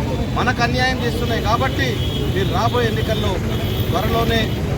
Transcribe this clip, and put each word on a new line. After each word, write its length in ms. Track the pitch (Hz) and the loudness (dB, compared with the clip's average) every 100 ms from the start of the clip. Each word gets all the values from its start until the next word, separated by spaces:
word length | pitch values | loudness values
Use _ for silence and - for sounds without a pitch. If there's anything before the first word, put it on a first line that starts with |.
| - - - - | -2 -2 -2 0
మనకు 240 | 233 240 240 | 0 0 0
అన్యాయం 320 | 247 254 247 240 | 2 2 0 0
చేస్తున్నాయి 360 | 226 233 220 202 | 0 0 0 0
కాబట్టి 380 | 240 - - 269 - - - 135 - | 2 0 0 -2 0 -2 -2 0 0
మీరు 140 | - 180 | 0 0
రాబోయే 300 | 226 240 226 | 0 2 2
ఎన్నికల్లో 400 | 214 214 214 208 180 - - - - - | 0 0 0 0 0 -2 -2 -2 -2 0
త్వరలోనే 500 | 175 214 226 226 226 214 - - | 0 0 2 2 2 0 0 -2